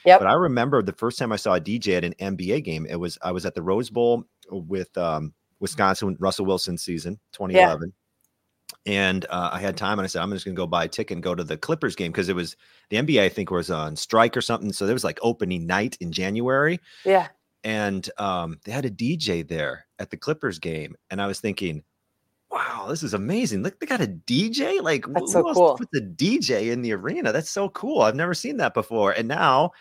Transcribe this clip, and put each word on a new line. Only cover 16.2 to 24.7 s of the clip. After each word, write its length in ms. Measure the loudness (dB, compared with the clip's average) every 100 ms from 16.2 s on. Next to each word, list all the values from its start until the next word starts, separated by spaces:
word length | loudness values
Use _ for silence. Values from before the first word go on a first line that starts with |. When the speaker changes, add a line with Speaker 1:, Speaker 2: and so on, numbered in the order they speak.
| -4 -2 0 2 2 -2 -8 -6
Speaker 1:
Yeah. 260 | 2 2 2 -8 _ _
Speaker 2:
And, 460 | -4 0 0 -2 -6 -4
um, 400 | -2 -2 -4 -8 -8
they 60 |
had 140 | -6 -4
a 40 |
D 280 | -2 -2 -2
J 240 | -2 -2
there 440 | -2 -4 -4 -6 -14 -14
at 120 | -12
the 60 | -8
Clippers 420 | -6 -4 -4 -6
game. 360 | -6 -6 -8 -14 -10
And 120 | -4
I 60 | -4
was 120 | -4
thinking, 420 | -4 -4 -4 -6 -12 _ _ _ _ _ _
"Wow, 360 | -6 -6 -6 -8
this 140 | -6
is 100 | -4
amazing. 500 | -4 -2 -2 -2 -2
Look, 160 | -4 -6
they 60 | -4
got 140 | -2
a 60 | -2
D 420 | -4 0 0 2
J? 300 | 0 -2